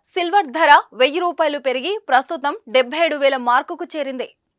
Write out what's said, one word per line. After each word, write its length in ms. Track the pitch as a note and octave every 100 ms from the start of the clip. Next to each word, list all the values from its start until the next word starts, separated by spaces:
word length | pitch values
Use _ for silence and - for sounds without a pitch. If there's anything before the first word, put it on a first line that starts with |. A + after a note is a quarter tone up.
| _
సిల్వర్ 360 | F#4 F4 G4+ D#4 C#4+
ధర 160 | D#4 D#4 - G3+
వెయ్యి 200 | C4+ D#4
రూపాయలు 340 | F4+ D#4+ D#4 C#4+ B3+
పెరిగి, 260 | B3+ D4 G#4+ -
ప్రస్తుతం 460 | B3+ C4+ E4 C#4 G4+ -
డెబ్బై 260 | B3+ B3 D4+
ఏడు 120 | E4 D4
వేల 140 | C#4 C4+ A#3+
మార్కుకు 360 | B3 D4 E4+ E4+
చేరింది. 320 | D#4 C4+ B3+ A3+ _ _